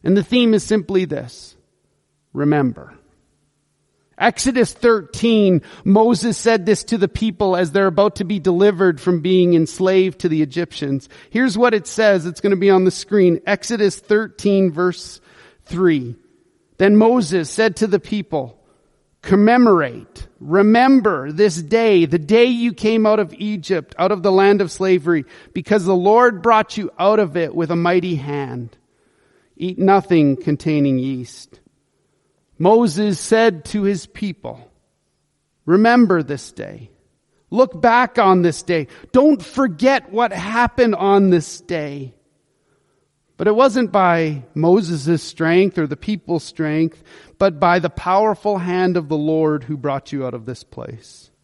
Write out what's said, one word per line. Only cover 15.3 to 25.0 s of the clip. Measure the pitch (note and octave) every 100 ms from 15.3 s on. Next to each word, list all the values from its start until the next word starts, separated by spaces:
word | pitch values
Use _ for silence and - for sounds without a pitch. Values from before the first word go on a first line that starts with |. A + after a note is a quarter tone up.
| _ - _ _
three. | E3+ F#3 D3+ B2 A2+ _ _ _ _ _ _
Then | G3 G#3
Moses | A3+ B3 D#3+ F3+ D3+
said | - A3 -
to | G#3+
the | F#3+
people, | - G#3 F3 D#3 B2 _ _ _ _ _ _ _
"Commemorate, | - G3 G#3 B3 A#3 F3+ C#3 A#2 - - - _
remember | C3+ F3+ G#3 A#3 C4 C4+ G#3+ D#3 C#3
this | D3+ G#3 D#3+
day, | D3+ A3+ A3+ F#3+ D#3
the | E3+
day | D3 A3 B3
you | A#3+ A#3
came | F3+ G#3+ A3+ G#3+
out | G#3+
of | G3 -
Egypt, | G#3 G#3 D#3 F#3 C#3 -
out | F3+
of | G#3
the | F#3+
land | F#3+ G3 G3+
of | F3+
slavery, | - F#3+ F3+